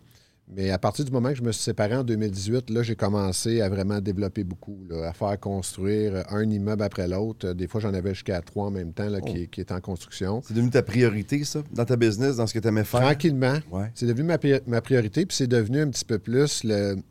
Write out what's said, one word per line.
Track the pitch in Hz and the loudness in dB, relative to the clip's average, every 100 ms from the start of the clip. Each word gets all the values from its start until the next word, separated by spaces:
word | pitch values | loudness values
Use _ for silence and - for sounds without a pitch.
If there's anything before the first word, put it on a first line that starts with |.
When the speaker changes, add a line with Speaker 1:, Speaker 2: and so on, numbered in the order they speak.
| - - _ _ - | -12 -20 _ _ -14
Speaker 1:
Mais | 98 95 | -4 0
à | 92 | 2
partir | 110 - 143 | 0 -2 -2
du | |
moment | 127 120 | 0 0
que | 135 | 0
je | |
me | 120 | -2
suis | 107 | -2
séparé | - 107 104 127 | -2 0 0 0
en | |
deux | 123 110 | 0 0
mille | 107 | 0
dix-huit, | 95 98 123 123 | -2 -2 -2 0
là, | 113 | -2
j'ai | 117 110 | 0 0
commencé | 98 104 95 90 117 117 | 0 2 0 0 0 2
à | 98 | 2
vraiment | 98 95 104 | 0 0 -2
développer | 98 95 98 107 | -2 -2 -2 -2
beaucoup, | 90 95 - 98 92 | -6 -6 -12 -16 -10
là, | 82 82 | -6 -6
à | |
faire | - 104 101 | -4 -4 -2
construire, | 104 98 92 - 98 107 107 | -4 -4 -6 -4 0 2 0
euh, | 95 87 | -2 -2
un | 104 110 | 0 0
immeuble | 104 101 107 | 0 0 0
après | 101 - 90 | -2 -2 -2
l'autre. | 92 110 107 95 | 0 -2 -4 -4
Euh, | |
des | 90 90 | -4 -4
fois, | 110 | -2
j'en | 104 | -2
avais | 95 98 | -2 -2
jusqu'à | 95 - 92 | -4 -4 -4
trois | - 104 101 | -4 -4 -4
en | |
même | 95 85 | -4 -6
temps, | 78 104 | -6 -4
là, | 98 | -4
Speaker 2:
Oh. | - | -4
Speaker 1:
qui, | 87 85 | -6 -6
qui | - | -8
est | 90 | -8
en | 90 | -6
construction. | 95 92 - - 95 110 - | -6 -8 -10 -6 -4 -4 -2
Speaker 2:
C'est | |
devenu | 110 120 | 0 4
ta | 131 | 4
priorité, | 110 110 123 104 98 143 147 | 2 4 4 2 -2 -2 -2
ça, | 151 147 | -6 -6
dans | 113 117 | -2 0
ta | 120 | 4
business, | 113 104 135 120 | 4 4 2 2
dans | 110 | 0
ce | |
que | 110 | 0
t'aimais | 110 107 | 2 2
faire ? | 104 120 | 2 4
Speaker 1:
Tranquillement. | 127 147 160 135 127 147 151 | 4 4 2 4 2 0 -2
Speaker 2:
Ouais. | 92 104 - | -6 -6 -2
Speaker 1:
C'est | 120 | 0
devenu | 117 165 | 0 2
ma | 165 | 2
pri-, | 143 135 127 | 4 2 2
ma | 117 | 0
priorité, | - 131 107 - - | 2 2 2 0 0
puis | - | 0
c'est | 131 | 2
devenu | 120 107 135 | 4 4 2
un | 151 | 0
petit | 120 - | -2 -2
peu | 107 | -2
plus | - 123 147 - 110 | 0 2 2 2 0
le | 101 101 98 - | 0 0 -2 -6